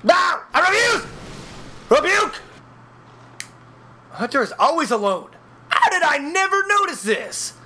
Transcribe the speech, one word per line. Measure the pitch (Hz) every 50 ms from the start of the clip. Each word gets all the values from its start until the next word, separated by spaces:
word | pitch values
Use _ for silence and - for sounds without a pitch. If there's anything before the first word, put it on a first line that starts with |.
| -
No! | 214 339 370 392 339 - - - - -
I | 294 349 370
refuse! | 392 427 480 480 453 - - - - - - - - - - - - - - - - - - -
Rebuke! | 226 294 311 349 392 415 415 - - - - - - - - - - - - - - - - - - - - - - - - - - - - - - - - - - - - -
Hunter | - - 214 240 - 277
is | 226 - -
always | - 190 269 320 330 302 -
alone. | 247 214 208 202 190 170 - - - - - - - - - -
How | - - - -
did | - - 330
I | 302 294
never | 294 277 294 339 381 381 392 392 403 381
notice | 392 415 415 403 370 294 190 190
this? | 208 208 - - - - - - - - - -